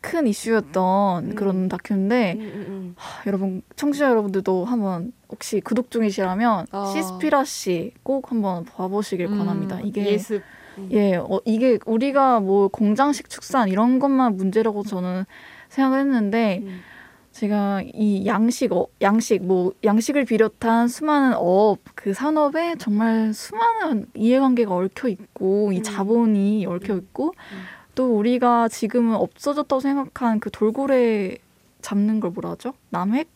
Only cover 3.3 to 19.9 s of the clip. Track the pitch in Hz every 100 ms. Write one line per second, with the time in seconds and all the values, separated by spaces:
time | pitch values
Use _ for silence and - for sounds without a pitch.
3.3 | 196 196 185 - - 285 285 285 226 208
4.3 | 190 196 185 202 240 196 175 202 - _
5.3 | - - 208 - 240 247 233 220 196 190
6.3 | 185 240 202 - 196 196 196 - 185 311
7.3 | 285 294 - 196 175 196 _ - 269 -
8.3 | 233 202 175 170 - 185 202 208 180 180
9.3 | 208 196 196 196 180 208 208 202 208 208
10.3 | 208 - - - - 190 214 202 175 -
11.3 | 190 - 220 254 214 - 220 277 277 269
12.3 | 240 190 196 196 - 208 214 277 277 -
13.3 | - - 269 202 185 240 254 277 269 247
14.3 | 190 190 214 220 208 208 190 180 185 190
15.3 | - - - - - 262 262 277 247 202
16.3 | 226 220 185 196 180 - - - _ _
17.3 | - 208 208 202 196 - - 214 196 196
18.3 | 202 226 - 254 180 - _ 196 220 233
19.3 | 196 180 185 180 - 220